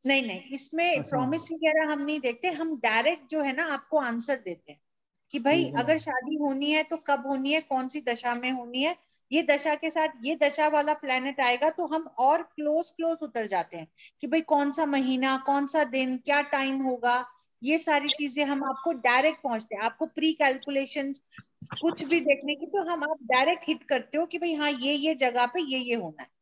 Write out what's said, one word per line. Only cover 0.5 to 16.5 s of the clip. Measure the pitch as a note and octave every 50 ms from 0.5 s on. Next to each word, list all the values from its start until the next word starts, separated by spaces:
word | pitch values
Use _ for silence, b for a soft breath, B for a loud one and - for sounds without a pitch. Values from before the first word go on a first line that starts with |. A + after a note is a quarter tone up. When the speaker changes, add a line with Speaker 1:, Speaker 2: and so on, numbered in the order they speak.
| C4 C4+ - - - D#4+ E4+ F4 E4+
Speaker 2:
अच्छा। | - - -
Speaker 1:
promise | C#4 B3+ B3+ B3+ D4+ E4 - - E4
वगैरह | D#4 D#4+ D#4 D#4 D#4+ D#4 D4+ D4+
हम | D4
नहीं | C#4+ C#4+ D4+ D4+
देखते, | B3+ B3 A#3 A#3 -
हम | F#4 E4 D4 E4 E4 D#4
डायरेक्ट | B3 - A3+ G#3+ A3+ A#3+ D4 E4+ D#4 - -
जो | D#4 D#4
है | D4 C#4 C4
ना | C#4 E4+
आपको | D#4+ C#4+ C4+ - _ D#4
answer | D4+ C4+ A#3+ A#3 A#3 A#3 - C#4
देते | - - F#3 E3+ D#3+ _ -
हैं | D3 _ _ _ _ _ _ _ _ _ _ _
कि | - C#4
भाई | A#3 C#4 D#4 E4+ F4
Speaker 2:
ठीक | - -
है। | C4+ A#3+
Speaker 1:
अगर | C4+ D#4
शादी | D#4+ - D#4+ C4 B3+ B3+ D4 D#4
होनी | D4+ D4 C#4 C4+ C4+ C#4+ D4
है | D4+ D#4 D#4
तो | D#4 E4
कब | D#4+ _ - C#4+ C4 A#3+
होनी | C4+ C#4 C4+ C4 C#4
है, | D4 D#4+
कौन | D#4 _ C#4 C4 B3+
सी | B3+ - D4+
दशा | A#3+ B3 A#3 A3+ - A#3+ A#3+
में | A#3+ B3 B3+
होनी | C4 B3+ A#3+ A#3+ A#3+ B3+
है, | C#4 D#4+ F4 _ b b b b _ _
ये | B3+ D#4 D#4+
दशा | C4 C#4+ C#4+ D4 D#4+ D4+
के | D4+ - D#4+
साथ | D#4 E4 D#4 D#4 D#4 B3
ये | A3+ C4+ D#4+
दशा | D#4+ D4+ D4 D4 - D4+
वाला | D4+ D4+ D4 C#4+ D4+ D4+
planet | D4 - C4+ B3+ B3+ B3+ C#4 C4+ C#4
आएगा | C4 B3 B3 A#3+ C#4+ D#4
तो | D#4+ - F4
हम | C#4+ D4+ D#4+
और | E4 - - - B3 C4+ D4+ E4+
क्लोज, | E4+ - _ - D4+ D4 D4+ D#4+ E4+ -
क्लोज | - - E4 E4 E4 E4
उतर | D#4+ C4 - A#3+ A3
जाते | G#3 G3 F3+ E3+ - -
हैं | E3+ D#3+ - _ B B B B _
कि | -
भाई | A#3+ C#4 E4
कौन | D#4+ - D4+ C#4+ C#4+ C#4+
सा | C4+ D4+ D#4+
महीना, | C#4+ C#4 C4+ C4+ B3+ C4 B3+ B3+ C4+ C4
कौन | C4 C4 - C#4 C#4+ C#4+
सा | C4+ - D#4 D4
दिन, | B3 A#3 C4 C4 B3+ B3+
क्या | B3 _ - C#4+ D4
time | C#4+ D4